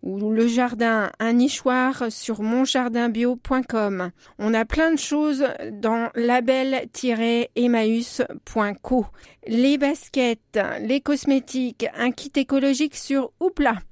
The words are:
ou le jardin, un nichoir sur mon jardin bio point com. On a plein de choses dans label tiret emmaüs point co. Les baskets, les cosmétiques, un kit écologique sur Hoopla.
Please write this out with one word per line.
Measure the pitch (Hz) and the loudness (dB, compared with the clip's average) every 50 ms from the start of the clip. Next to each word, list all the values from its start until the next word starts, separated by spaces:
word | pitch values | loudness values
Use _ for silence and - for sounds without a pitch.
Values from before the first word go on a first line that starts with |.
ou | - 180 190 202 208 214 | -6 -6 -6 -2 -2 0
le | 220 220 233 | 2 4 4
jardin, | 240 233 240 247 247 247 214 233 226 226 220 202 - - _ | 4 4 2 0 2 2 0 2 2 2 0 0 -2 -4 _
un | 226 226 233 | -2 2 4
nichoir | 240 247 285 - - - 262 247 254 254 262 269 - 247 226 | 4 4 4 2 0 -2 0 2 2 2 0 0 -2 -4 -6
sur | 220 - - - 220 208 | -6 -6 -6 -6 -6 -4
mon | 208 214 233 254 262 | -2 0 2 0 0
jardin | 262 - 269 254 240 226 240 240 240 | 2 0 0 0 0 0 0 0 0
bio | 214 220 240 247 254 | 0 0 0 0 -2
point | 240 _ - 262 262 | -2 _ -2 -2 -2
com. | 247 - - 226 214 202 196 185 180 180 - _ - - _ - | 0 -2 -2 -2 0 0 -2 -4 -6 -8 -8 _ -20 -20 _ -4
On | 202 214 226 | -2 0 0
a | 220 226 | 0 0
plein | 220 - 302 320 330 | 0 0 2 2 2
de | 330 | 2
choses | 294 - - 294 294 302 302 294 262 277 254 - - - 220 - | 0 0 -2 -2 0 0 0 0 0 0 -2 -2 -6 -10 -12 -10
dans | 202 214 220 226 233 233 226 - | -4 -2 0 0 0 -2 -4 -4
label | 233 233 240 240 254 240 247 262 262 262 269 269 262 - - _ | -2 0 2 2 2 4 2 2 2 2 0 -2 -2 -4 -6 _
tiret | - - 254 233 220 233 226 233 233 233 - _ | -4 -2 -2 0 0 2 2 2 0 0 -2 _
emmaüs | 220 240 240 240 226 220 214 226 233 233 - - - 240 - - - _ | 0 2 2 4 4 2 2 2 0 -2 -4 -4 -4 -4 -4 -4 -14 _
point | - - 233 208 202 202 | -6 -2 -2 -2 -2 -2
co. | - _ - 254 254 208 - - - - - - _ - | -8 _ 0 0 0 0 -2 -8 -18 -20 -20 -20 _ -8
Les | - 220 233 247 277 285 | -2 0 2 4 4 4
baskets, | 277 285 277 302 - - - - 269 247 240 226 - _ _ - 214 190 - - - | 2 2 0 0 -2 -6 -6 -2 0 0 0 0 -4 _ _ -2 -2 -2 -2 -4 -6
les | 208 214 254 285 | -2 -2 -2 0
cosmétiques, | - - 294 269 - - 277 269 254 - - 262 254 247 - _ 226 - - | 0 0 -2 0 2 2 0 0 0 -2 -4 -4 -4 -4 -4 _ -6 -6 -4
un | - 233 247 | -2 -2 -2
kit | 240 - - 285 _ | -2 -4 -10 -4 _
écologique | 285 269 _ 277 269 262 277 277 247 302 294 - | -2 0 _ 0 2 2 2 2 2 0 -2 -4
sur | - - - 277 277 262 - _ _ | -8 -6 -2 -2 -2 -2 -4 _ _
Hoopla. | 330 370 - - 285 254 226 185 - - | -2 -2 0 2 0 2 0 -2 -8 -14